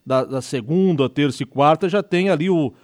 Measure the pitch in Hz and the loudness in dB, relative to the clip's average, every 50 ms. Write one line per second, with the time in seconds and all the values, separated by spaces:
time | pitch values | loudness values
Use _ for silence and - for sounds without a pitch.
0 | _ - 131 131 131 - 131 131 123 - - 127 110 120 160 185 190 185 170 143 | _ -2 -2 -2 -2 -2 -6 -8 -6 -6 -6 -6 -4 -2 0 2 2 2 2 2
1 | 135 123 - 147 147 143 123 - 139 - - 127 139 147 160 156 202 185 170 208 | 0 0 0 0 0 0 -2 -4 -8 -6 -2 2 2 4 4 2 0 -2 -2 -2
2 | - - 180 175 185 196 180 143 165 190 185 165 151 120 - - | -2 -2 -2 0 0 0 0 0 0 0 0 0 0 -2 -4 -10